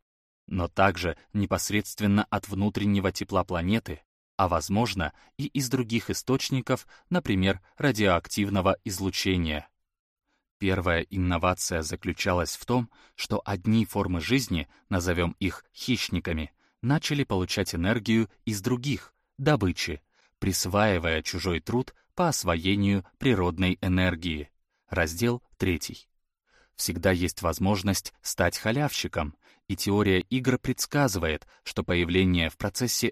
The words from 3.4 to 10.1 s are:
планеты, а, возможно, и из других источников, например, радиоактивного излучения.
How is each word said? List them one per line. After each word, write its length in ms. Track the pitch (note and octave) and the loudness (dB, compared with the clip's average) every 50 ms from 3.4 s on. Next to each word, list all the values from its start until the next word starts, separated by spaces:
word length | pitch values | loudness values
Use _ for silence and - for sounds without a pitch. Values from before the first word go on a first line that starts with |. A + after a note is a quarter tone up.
| F2 | 0
планеты, 560 | - F2+ E2+ E2+ F#2 A2 A2+ - - D#2+ - _ _ _ _ _ _ _ | 0 -2 -2 0 0 0 0 -2 -6 -12 -12 _ _ _ _ _ _ _
а, 140 | - F#2+ E2+ | 0 2 2
возможно, 640 | E2+ E2 - - F#2+ G#2+ B2 - - F2+ D#2+ C#2+ - _ _ _ _ | 2 0 0 0 0 0 0 0 0 -2 -4 -4 -4 _ _ _ _
и 80 | - C#3+ | -8 -8
из 240 | - - C#3+ C3 A#2+ | -4 -2 -4 -2 0
других 400 | C3+ B2+ A#2+ G#2+ A#2 A2 - - | 0 -2 0 0 -2 -2 -2 -2
источников, 800 | F#2+ - - - C3 C3+ - - C3+ C3 A#2 - B2+ - - - - - _ - | -6 -4 -2 -2 -2 -2 -2 -2 -4 -2 -2 -2 -2 -2 -4 -8 -20 -18 _ -2
например, 520 | F3 F3+ - - G#2 F#2+ F#2 G2 F#2+ F#2+ - _ _ | -2 -2 0 0 2 2 4 2 2 0 -4 _ _
радиоактивного 1000 | - C#3+ C#3 A2 G#2+ G#2 F#2+ F2 F2 - - - A2 G2+ G2 G2+ G2 F2+ G2 F2+ - - | -2 0 0 2 4 4 4 4 4 2 -2 -2 -2 0 0 2 2 2 2 2 0 -2
излучения. 840 | A2 F#2 F#2 F#2+ F#2+ - - - F#2+ F#2+ F2+ E2 D#2+ D2+ D2+ - _ _ _ _ _ _ _ _ _ | -8 -6 -4 -2 -2 -2 -2 0 0 0 0 0 -2 -4 -6 -8 _ _ _ _ _ _ _ _ _